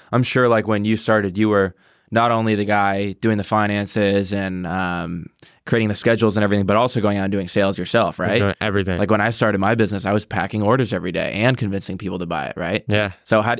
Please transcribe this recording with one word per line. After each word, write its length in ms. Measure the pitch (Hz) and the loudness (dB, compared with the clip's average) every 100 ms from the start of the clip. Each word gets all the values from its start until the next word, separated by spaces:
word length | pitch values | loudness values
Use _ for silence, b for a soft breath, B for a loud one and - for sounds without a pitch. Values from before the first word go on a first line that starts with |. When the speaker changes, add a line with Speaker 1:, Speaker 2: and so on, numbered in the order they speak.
| B | B
Speaker 1:
I'm 120 | 120 | -2
sure, 260 | 123 127 123 | 0 2 2
like, 180 | 113 107 | 2 2
when 160 | 104 | 0
you 140 | 107 110 | 0 0
started, 400 | - 107 98 92 | 2 0 0 0
you 120 | 107 | 2
were 260 | 104 95 b b b b | 2 2 b b b b
not 200 | 113 117 | 0 2
only 240 | 113 110 107 | 2 0 0
the 100 | 104 | 2
guy 460 | 104 101 98 101 95 | 2 2 0 -4 -2
doing 160 | 110 107 | 0 0
the 60 | |
finances 880 | 98 107 104 104 101 110 101 101 92 | 0 0 0 0 -2 0 2 2 0
and, 320 | 101 95 92 87 | -4 -4 -6 -6
um, 600 | 92 92 87 85 85 80 - b b - | -4 -4 -4 -6 -8 -12 -18 b b -2
creating 220 | 117 107 | 0 0
the 60 | 104 | 0
schedules 400 | 120 113 110 101 | 0 2 2 2
and 80 | |
everything, 220 | 104 101 95 | 2 2 2
but 100 | 107 | 2
also 240 | 123 120 | 2 0
going 200 | 104 101 | 0 0
out 60 | 98 | -2
and 60 | |
doing 160 | 98 90 | -2 -2
sales 300 | 107 98 98 | 0 2 0
yourself, 400 | - 117 95 82 | 0 2 0 0
right? 220 | 90 107 | 0 2
Speaker 2:
Doing 160 | 101 - | 0 0
everything. 380 | 107 101 95 90 | 0 0 0 -2
Speaker 1:
Like, 140 | 98 | 0
when 100 | 107 | 2
I 80 | 107 | 2
started 300 | 113 113 98 | 2 0 2
my 160 | 98 113 | 2 2
business, 320 | 104 98 95 | 0 -2 0
I 40 | |
was 140 | 104 - | -2 -2
packing 380 | 98 92 107 | -4 -4 -2
orders 280 | 101 131 110 | 0 2 0
every 200 | 95 87 | -2 -4
day 220 | 85 80 | -4 -4
and 220 | 87 110 127 | 0 0 2
convincing 440 | 113 98 - 95 | -2 -4 -6 -8
people 180 | 90 95 | -6 -6
to 80 | 85 | -4
buy 220 | 82 67 | -4 -6
it, 60 | - | -6
right? 260 | 85 104 - | -4 -4 0
Speaker 2:
Yeah. 240 | 104 104 - - | 0 -2 -6 0
Speaker 1:
So 180 | 110 | 2
how, 140 | 107 120 | 2 -2